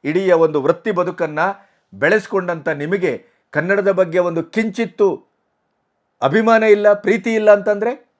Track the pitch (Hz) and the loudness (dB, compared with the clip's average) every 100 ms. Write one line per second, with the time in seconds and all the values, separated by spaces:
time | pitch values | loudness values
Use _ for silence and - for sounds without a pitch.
0 | 143 165 190 170 160 151 135 - 220 180 | -2 -2 2 2 2 0 -2 -2 -2 -4
1 | 180 175 165 151 180 196 _ _ _ 98 | -4 -4 -6 -2 -4 -4 _ _ _ -2
2 | 147 214 208 196 180 170 147 151 151 196 | 0 0 0 -4 -4 -6 -6 -6 -4 -2
3 | 175 117 _ _ _ 147 170 202 196 185 | -2 -4 _ _ _ -6 -2 0 0 0
4 | 180 170 175 165 165 214 226 202 226 - | 0 0 -2 -2 -4 -4 -4 -4 -6 0
5 | 202 151 _ _ _ _ _ _ _ _ | 0 0 _ _ _ _ _ _ _ _
6 | _ _ 131 185 220 226 220 208 208 208 | _ _ -2 0 2 2 4 4 4 2
7 | - 220 233 226 208 208 196 208 220 285 | 0 -2 -2 0 4 4 4 -2 -2 -6
8 | _ _ | _ _